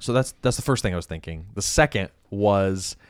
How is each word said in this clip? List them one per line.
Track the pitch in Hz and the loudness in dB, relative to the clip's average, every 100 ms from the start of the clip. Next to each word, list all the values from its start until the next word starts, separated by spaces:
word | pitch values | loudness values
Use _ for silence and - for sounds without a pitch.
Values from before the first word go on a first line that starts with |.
So | - | -2
that's, | 123 131 - | 0 0 -2
that's | 123 - | -2 0
the | |
first | - 127 | 0 0
thing | 98 | 0
I | 87 | -2
was | - | -6
thinking. | 82 - 82 95 | -10 -10 -12 -10
The | 101 | -6
second | - - 151 101 95 _ - | -2 2 2 2 -4 _ -10
was | 101 104 98 98 95 95 - | 2 4 4 2 0 -6 -12